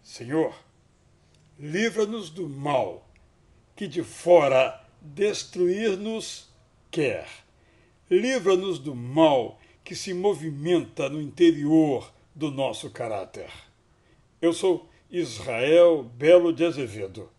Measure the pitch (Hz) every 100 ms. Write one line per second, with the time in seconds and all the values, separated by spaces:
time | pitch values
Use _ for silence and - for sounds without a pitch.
0 | - - 120 156 139 - _ _ _ _
1 | _ _ _ _ _ _ 147 170 226 214
2 | 208 226 175 160 160 139 143 139 101 85
3 | _ _ _ _ _ _ _ - 202 165
4 | 110 - - 175 139 131 127 - _ _
5 | 151 143 202 - - 180 180 196 226 190
6 | 208 220 - - - _ _ _ _ -
7 | 139 92 76 - _ _ _ _ _ _
8 | _ 185 233 262 185 185 196 160 139 127
9 | 120 143 160 135 - - _ _ - -
10 | - 180 196 170 160 143 156 175 120 -
11 | 139 151 147 - 170 151 147 160 151 123
12 | - _ _ 147 151 135 135 110 - -
13 | 117 104 92 101 - - - _ _ _
14 | _ _ _ _ 165 165 190 165 - _
15 | _ 175 147 110 131 117 135 165 175 160
16 | 120 120 147 180 175 160 170 139 123 101
17 | 98 95 87